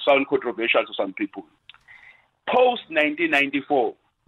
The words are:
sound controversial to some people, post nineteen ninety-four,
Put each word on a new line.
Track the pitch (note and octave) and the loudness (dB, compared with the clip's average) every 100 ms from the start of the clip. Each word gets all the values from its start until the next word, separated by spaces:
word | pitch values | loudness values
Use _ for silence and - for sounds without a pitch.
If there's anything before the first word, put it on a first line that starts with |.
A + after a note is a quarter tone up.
| - | 2
sound | C#3 C3+ | 2 2
controversial | C3+ A#2+ A2+ A#2 B2 A2 | -2 -2 -4 0 0 0
to | - | -4
some | G2+ | -6
people, | F#2 G#2 G2 - _ _ - _ - - - _ _ - | -4 -8 -8 -18 _ _ -20 _ -20 -20 -20 _ _ -2
post | B3 B3+ A#3+ - | 2 4 2 -4
nineteen | D#3+ D3+ D3+ E3+ | 0 0 0 0
ninety-four, | C#3+ C#3 C#3 C3+ C#3+ A2 - _ _ | 2 2 -2 -2 0 0 -4 _ _